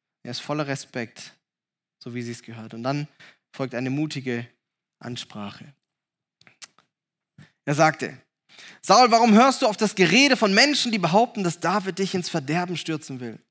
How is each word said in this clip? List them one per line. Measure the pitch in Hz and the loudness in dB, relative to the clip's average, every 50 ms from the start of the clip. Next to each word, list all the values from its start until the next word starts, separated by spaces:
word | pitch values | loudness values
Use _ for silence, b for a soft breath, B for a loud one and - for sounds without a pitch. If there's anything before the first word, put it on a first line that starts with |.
| _ _ _ _ _ | _ _ _ _ _
Er | - | -12
ist | 123 - | -12 -12
voller | - - 147 151 151 139 | -8 -6 -6 -6 -4 -6
Respekt, | 135 135 - - - 131 117 104 - - - - - _ _ _ _ _ _ _ _ _ _ _ _ _ - | -6 -10 -10 -10 -10 -10 -10 -10 -12 -18 -20 -20 -20 _ _ _ _ _ _ _ _ _ _ _ _ _ -18
so | 123 120 | -14 -12
wie | 123 120 | -10 -10
sich's | 117 120 117 - | -10 -12 -14 -14
gehört. | - 117 113 110 110 113 | -18 -18 -18 -18 -16 -14
Und | 113 117 | -8 -6
dann | 127 139 147 147 147 b b b b b b b _ _ | -4 -4 -4 -6 -8 b b b b b b b _ _
folgt | - - - 120 | -10 -10 -8 -6
eine | 117 131 127 | -6 -6 -4
mutige | 131 143 156 151 151 143 131 127 120 120 117 117 _ _ _ _ _ _ _ _ _ _ | -4 -4 -4 -4 -6 -8 -6 -6 -6 -6 -8 -10 _ _ _ _ _ _ _ _ _ _
Ansprache. | - 120 123 117 - - - 107 104 101 98 - - 147 139 _ _ _ _ _ _ _ _ _ _ _ _ _ _ _ _ _ - - _ _ _ _ _ _ _ _ _ _ _ _ _ b b b b _ _ | -14 -14 -12 -12 -14 -14 -14 -14 -14 -14 -14 -16 -20 -20 _ _ _ _ _ _ _ _ _ _ _ _ _ _ _ _ _ _ -16 -16 _ _ _ _ _ _ _ _ _ _ _ _ _ b b b b _ _
Er | - 151 | -4 0
sagte, | 143 160 156 151 - 131 90 69 - _ _ _ _ _ B B B B B B B | 2 2 2 2 -2 -8 -10 -10 -14 _ _ _ _ _ B B B B B B B
"Saul, | B - 190 226 254 240 | B 4 6 6 8 6
warum | 220 226 233 233 202 | 6 6 6 8 8
hörst | 214 247 277 262 - | 8 8 6 4 2
du | - 226 | 0 -2
auf | 311 - | 0 0
das | 226 196 - | -2 -2 2
Gerede | - 185 160 175 247 277 285 262 | 2 2 4 6 4 6 6 4
von | - 226 208 190 | 4 2 2 4
Menschen, | 208 254 294 294 240 - 240 | 4 4 4 2 -2 -2 -2
die | 214 214 | -2 -2
behaupten, | 175 160 165 208 240 233 - 214 196 | -2 2 2 2 2 0 -2 -4 -4
dass | 170 160 - | -4 -4 -2
David | - 170 185 208 190 190 175 190 | -4 -2 -2 -2 -2 -4 -6 -4
dich | 196 185 - | -6 -4 -4
ins | 185 165 - | -6 -6 -4
Verderben | - 165 139 131 156 175 180 185 180 147 | -6 -6 -6 -4 -4 -4 -4 -4 -6 -8
stürzen | - - 160 147 - - 143 123 | -6 -6 -8 -8 -8 -10 -12 -12
will? | 123 117 107 - _ _ | -12 -12 -14 -16 _ _